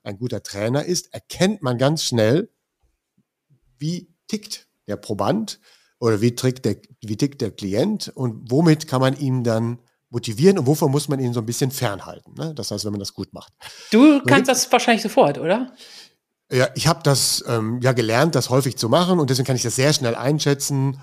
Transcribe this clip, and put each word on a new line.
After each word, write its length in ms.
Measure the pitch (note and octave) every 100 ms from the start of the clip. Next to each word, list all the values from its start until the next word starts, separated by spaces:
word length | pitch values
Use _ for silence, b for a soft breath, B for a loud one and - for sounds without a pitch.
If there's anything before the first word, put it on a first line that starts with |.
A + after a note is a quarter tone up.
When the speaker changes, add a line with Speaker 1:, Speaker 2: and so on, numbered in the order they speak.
Speaker 1:
ein 140 | G#2+ G2
guter 260 | A#2+ G#2
Trainer 400 | - G2+ A2 C3+
ist, 300 | D#3+ F3 -
erkennt 480 | A2+ - - F#3 G#3+
man 160 | C3 A#2+
ganz 260 | C3+ D#3+
schnell, 460 | - A#2+ G#2+ D3+ A3+ _ _ _ _ _ _ _ _ _ _ _ _ -
wie 300 | D3+ F3 F3 _ -
tickt 400 | G#3 - - _ _ -
der 100 | G#2
Proband 640 | - G2+ G2+ F#3+ A3 - _ _ _ -
oder 200 | A#2 G#2
wie 160 | A#2+ B2
tickt 300 | B2+ B2+ A2+
der, 100 | G2+ _ -
wie 160 | G#2+ G#2+
tickt 240 | C#3+ -
der 120 | A2
Klient 580 | - G2 G2+ F#3 G#3+ -
und 380 | - B2+ A2+ B2
womit 380 | C3 E3+ D#3 -
kann 100 | C3
man 180 | C3 C3+
ihn 280 | C#3 B2+ A#2
dann 340 | A2+ A#2 A#2+ _ _ _
motivieren 500 | A#2 - G#2+ F3+ G3
und 80 | B2+
wovon 240 | D#3 D3+
muss 160 | C#3 -
man 120 | C3+
ihn 120 | B2
so 60 | A#2+
ein 60 | A2
bisschen 260 | A#2+ C3+
fernhalten, 600 | - A#2 G2 - D#2+ _
ne? 200 | - D#3+
Das 180 | D3 G2
heißt, 120 | G#2
wenn 80 | G#2
man 80 | G#2
das 140 | F#2+
gut 200 | - F#2+
macht. 200 | F2 - _ B B B
Speaker 2:
Du 300 | A3 D4+ C#4+
Speaker 1:
So, 60 | -
Speaker 2:
kannst 240 | C#4 C4
Speaker 1:
jetzt 160 | B3+ -
Speaker 2:
das 60 |
wahrscheinlich 300 | B3 B3 A3+
sofort, 360 | G#3+ - D#3+ C3
oder? 360 | D3+ A3 B3+ b b b b b _ _ -
Speaker 1:
Ja, 160 | B2+ B2+ -
ich 120 | D#3
hab 160 | E3
das, 400 | D3 C3 - - -
ähm, 320 | A#2 A2 B2
ja 120 | B2
gelernt, 420 | B2 A2 A2+ E3 C#3+
das 160 | -
häufig 260 | C3 C3 -
zu 100 | A2+
machen 320 | D#3+ F3+ F3+
und 120 | C3
deswegen 160 | C3+ C3
kann 80 | B2
ich 80 |
das 120 | A#2+ A#2
sehr 160 | C3+
schnell 220 | D3 B2
einschätzen, 880 | A#2 B2+ D3+ D3 C#3 - C#3 C3+ C3+